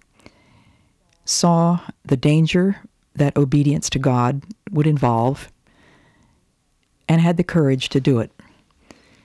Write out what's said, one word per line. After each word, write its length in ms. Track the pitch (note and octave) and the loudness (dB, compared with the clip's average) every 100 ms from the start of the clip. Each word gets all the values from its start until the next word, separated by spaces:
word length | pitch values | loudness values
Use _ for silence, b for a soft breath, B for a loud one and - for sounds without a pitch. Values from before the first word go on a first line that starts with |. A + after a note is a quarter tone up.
| _ b b b b b b b b b _ _ | _ b b b b b b b b b _ _
saw 560 | - - F3 E3 E3+ F3 - - | -8 -2 0 2 0 -2 -6 -18
the 140 | - C3+ | -4 -2
danger 600 | D3 D#3 D#3+ F3+ F#3+ G3+ - _ _ - | 2 2 2 0 0 -2 -10 _ _ -4
that 220 | C#3+ C#3+ | -2 0
obedience 520 | C#3 D3 C#3+ D3+ - | 0 2 2 -2 -4
to 80 | C#3 | -4
God 420 | C3+ B2 B2 C#3 - - - | 0 0 0 -4 -10 -18 -6
would 160 | D#3+ D3+ | -2 0
involve, 640 | D3 B2+ A#2 A#2+ C#3+ - _ b b b b b b b b _ _ _ _ _ _ - | 2 0 2 0 -4 -10 _ b b b b b b b b _ _ _ _ _ _ -2
and 140 | D#3+ | 2
had 160 | E3+ F3 | 2 0
the 60 | |
courage 440 | F3 E3+ C#3+ C3 - | -2 0 2 0 -2
to 120 | C#3 | -2
do 180 | C3 B2 | 0 0
it. 120 | - - - _ _ _ b b b b | -2 -10 -20 _ _ _ b b b b